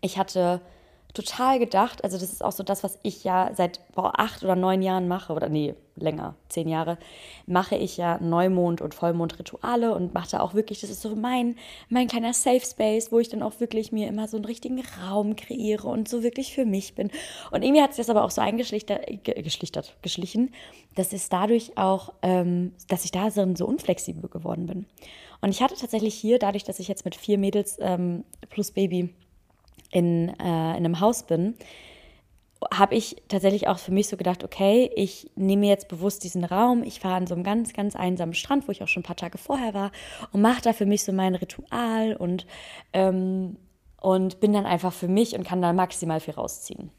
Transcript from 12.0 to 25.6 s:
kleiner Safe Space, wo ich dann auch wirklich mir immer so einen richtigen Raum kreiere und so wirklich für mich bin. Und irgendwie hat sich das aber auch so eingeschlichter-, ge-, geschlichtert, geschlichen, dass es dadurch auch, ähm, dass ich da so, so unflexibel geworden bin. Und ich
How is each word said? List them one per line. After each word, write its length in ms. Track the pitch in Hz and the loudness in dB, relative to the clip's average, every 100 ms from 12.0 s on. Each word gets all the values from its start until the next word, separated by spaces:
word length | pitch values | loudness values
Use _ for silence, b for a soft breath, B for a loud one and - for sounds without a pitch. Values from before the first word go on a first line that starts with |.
| 247 | 2
kleiner 240 | 240 226 | 0 0
Safe 320 | 240 - 254 | 0 4 4
Space, 480 | 247 - 220 214 220 | 2 0 2 2 2
wo 60 | 226 | 2
ich 100 | 233 | 2
dann 140 | 220 | -2
auch 180 | 214 - | -6 -4
wirklich 320 | 233 220 220 | -2 -2 -2
mir 160 | 220 208 | -2 -2
immer 180 | 208 214 | -4 -4
so 120 | 220 | -6
einen 80 | 208 | -6
richtigen 360 | 233 247 254 254 185 | -8 -6 -6 -6 -10
Raum 340 | 180 202 208 214 | -2 0 0 -2
kreiere 500 | - 269 214 214 - | -6 -4 0 0 0
und 220 | 233 214 | -4 -2
so 140 | 240 | 0
wirklich 320 | 233 240 269 | 0 -2 -6
für 100 | - | 0
mich 300 | 240 196 196 | 0 0 -2
bin. 160 | - 202 311 B B B | -4 -4 -4 B B B
Und 120 | - | 0
irgendwie 200 | 254 294 | 6 6
hat 100 | 277 | 6
sich 140 | 277 226 | 2 2
das 40 | |
aber 140 | 214 | 4
auch 60 | 196 | 4
so 100 | - | 2
eingeschlichter-, 600 | 220 226 240 214 - 202 - 202 | 0 0 -2 -4 -2 -4 -4 -8
ge-, 200 | - - | -6 -4
geschlichtert, 520 | 156 - 160 156 - - | -4 -6 -6 -6 -8 -10
geschlichen, 540 | 180 - 180 214 254 B B B B | -8 -6 -4 0 0 B B B B
dass 180 | - 190 | -4 -4
es 160 | 202 - | -4 -2
dadurch 480 | 185 208 233 233 - | 0 4 4 2 0
auch, 380 | 190 190 - - | 2 2 -2 -4
ähm, 500 | 185 185 175 175 180 - - | 2 4 4 2 -2 -6 -4
dass 160 | 180 | -2
ich 60 | - | -2
da 200 | 180 208 | -2 0
so, 240 | 208 190 | 2 2
so 120 | 180 175 | 2 0
unflexibel 640 | 262 - 175 - 160 - | -2 0 -2 -2 -8 -10
geworden 360 | - 165 170 175 | -10 -6 -6 -6
bin. 200 | 185 202 _ B B B B | -8 -10 _ B B B B
Und 80 | 196 | -2
ich 100 | 202 | 2